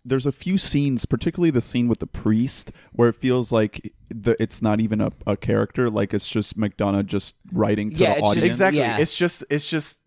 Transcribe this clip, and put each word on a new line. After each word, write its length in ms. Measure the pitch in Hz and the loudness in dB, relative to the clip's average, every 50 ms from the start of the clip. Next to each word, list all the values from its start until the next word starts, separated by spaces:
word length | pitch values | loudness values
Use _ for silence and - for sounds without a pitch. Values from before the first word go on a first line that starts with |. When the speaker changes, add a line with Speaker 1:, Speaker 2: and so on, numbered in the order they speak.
| - | -6
Speaker 1:
there's 220 | 127 135 135 127 | -4 -2 -2 0
a 60 | 143 | -2
few 260 | - - - 175 190 196 | -4 -4 -2 -2 0 0
scenes, 480 | - - - 143 143 139 131 113 - | 0 0 0 0 0 0 0 -2 -2
particularly 440 | - - 117 - 170 - - 175 165 | -2 -2 -2 -2 -2 -2 0 2 2
the 120 | 139 120 | 2 2
scene 260 | - - - 123 120 120 | 0 0 0 0 2 2
with 120 | 113 - | 0 -2
the 60 | - | -4
priest, 680 | - - - - 107 110 110 120 139 - - - - - - - _ | -8 -8 -4 0 2 2 2 0 0 -4 -6 -8 -10 -14 -20 -20 _
where 160 | - - 120 120 | 0 2 2 2
it 60 | 110 | 2
feels 380 | - - 127 123 127 120 - | 2 0 0 0 0 0 0
like 420 | 120 113 110 104 - - - 107 - _ - - | 2 2 2 0 -2 -8 -14 -16 -16 _ -16 -14
the, 260 | - 113 104 120 113 - | -12 -4 0 0 0 2
it's 220 | 113 - - - | 0 -4 -2 -2
not 200 | 117 107 107 110 | 0 0 2 2
even 180 | 110 104 110 107 | 0 0 0 0
a, 120 | 110 110 - - - | -2 -2 -4 -4 -4
a 80 | 107 101 - | -4 -4 -2
character. 500 | - - - 107 107 - - - 127 117 | -2 0 0 0 0 0 -2 -2 -2 0
Like, 240 | 107 104 104 98 | 0 0 -2 -2
it's 160 | - 104 - - | -2 -4 -4 -4
just 300 | - 113 104 - - - | -4 -4 -4 -4 -4 -4
McDonough 480 | 107 98 - - 101 101 98 101 98 | -4 -4 -2 -2 0 0 0 0 0
just 300 | 95 104 98 - - - _ - - | -2 -2 -4 -4 -6 -10 _ -12 -6
writing 360 | - 117 107 101 104 104 104 107 | -2 0 2 2 2 0 -2 -2
to 40 | 156 | 0
Speaker 2:
Yeah, 180 | 160 185 156 - | 2 2 2 4
Speaker 1:
the 40 | - | 4
Speaker 2:
it's 20 | |
just 80 | 107 104 - | 4 4 4
Speaker 1:
audience. 100 | - - | 4 4
Speaker 3:
Exactly. 320 | 180 - - 196 190 - 147 | 2 4 4 2 4 4 4
Speaker 2:
Yeah. 180 | 127 117 113 110 | 2 2 2 0
Speaker 3:
It's 180 | 160 - - | 0 0 0
just, 280 | - 175 175 - - - - | 0 0 0 0 -2 -4 -2
it's 220 | 143 147 - - | -2 -2 -2 -2
just, 300 | 165 156 151 - - - _ | -2 -2 -2 -4 -6 -8 _